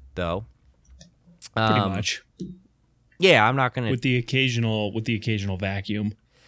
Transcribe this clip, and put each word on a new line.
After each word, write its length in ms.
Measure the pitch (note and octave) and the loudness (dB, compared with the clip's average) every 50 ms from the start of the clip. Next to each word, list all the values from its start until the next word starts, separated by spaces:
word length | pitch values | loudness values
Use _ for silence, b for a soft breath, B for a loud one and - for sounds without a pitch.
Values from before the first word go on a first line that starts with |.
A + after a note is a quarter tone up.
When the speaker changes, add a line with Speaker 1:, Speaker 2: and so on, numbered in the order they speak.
| - - - | -20 -12 -8
Speaker 1:
though. 300 | F2+ F2 E2+ E2+ G2+ A2+ - _ _ _ _ _ _ _ - - - - - _ _ _ - - _ - - - | -6 -4 -4 -4 -4 -6 -10 _ _ _ _ _ _ _ -20 -20 -20 -20 -20 _ _ _ -20 -20 _ -20 -8 -2
Speaker 2:
Pretty 240 | A2 A2 A2 G#2+ G#2+ | 0 2 2 2 2
Speaker 1:
Um, 140 | G2+ F#2+ F#2 | 2 0 -2
Speaker 2:
much. 280 | G2+ G#2 - - - - _ _ - F#3 - - - _ _ _ _ _ _ _ _ _ _ _ - | -4 -4 -4 -6 -6 -10 _ _ -14 -14 -14 -14 -18 _ _ _ _ _ _ _ _ _ _ _ 2
Speaker 1:
yeah, 300 | F3+ F#3+ D#3 A2+ G#2+ A#2 | 6 6 8 8 6 4
I'm 60 | C3 | 4
not 180 | C#3 B2+ A#2+ - | 2 0 0 -2
gonna 160 | C3 A#2+ A2 | -2 -2 -2
Speaker 2:
With 120 | C3 A#2+ - | -2 0 0
the 140 | C3 B2 B2 | 0 0 0
occasional, 760 | A#2 - C3 C3 C3+ B2+ A#2 A#2 A#2 A2+ A2 G#2+ G#2 G2+ G#2+ | 0 0 0 0 2 2 0 0 0 0 0 0 -2 -2 -4
with 120 | A2+ A2 | -4 -4
the 100 | A#2+ A2+ | -2 -4
occasional 420 | G2+ - A2+ A2 G2+ G2+ G2+ F#2+ F2 | -2 -2 -2 -2 -2 -2 -4 -4 -4
vacuum. 560 | G2+ F#2+ G2 G2 G2+ - G2+ G#2 G#2 G#2+ - - _ b b b b | -4 -4 -4 -6 -6 -6 -4 -4 -4 -4 -6 -8 _ b b b b